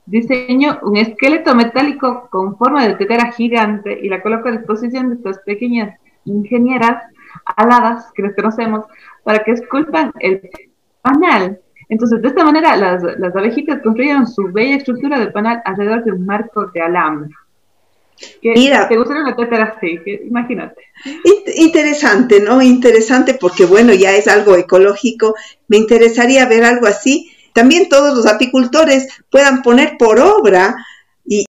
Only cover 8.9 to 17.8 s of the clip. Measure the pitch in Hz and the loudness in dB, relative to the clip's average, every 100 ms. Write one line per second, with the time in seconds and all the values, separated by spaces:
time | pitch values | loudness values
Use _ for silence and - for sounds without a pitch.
8.9 | _ - _ - 214 214 233 - 269 302 | _ -20 _ -4 -2 0 -4 -4 -6 -4
9.9 | 320 277 - 190 190 - - _ _ _ | -4 -4 -4 -6 -6 -8 -20 _ _ _
10.9 | _ 247 277 349 247 185 202 _ _ _ | _ -2 0 2 0 -2 -8 _ _ _
11.9 | 220 233 226 247 381 311 311 311 214 196 | -4 -2 -2 0 0 2 2 2 0 0
12.9 | 180 170 - 185 185 214 240 294 294 220 | -2 -6 -6 -6 -4 -4 -4 -6 -4 -2
13.9 | 220 277 285 240 - 190 190 254 277 277 | -2 0 0 -2 -4 -6 -2 -2 -2 -4
14.9 | 247 277 285 208 202 220 233 - 190 202 | -6 -4 -4 -4 -4 -6 -6 -8 -6 -4
15.9 | 233 233 185 185 208 233 - 196 170 165 | -4 -4 -6 -6 -6 -6 -8 -8 -6 -4
16.9 | 175 156 151 151 - _ _ _ _ | -2 -4 -6 -12 -18 _ _ _ _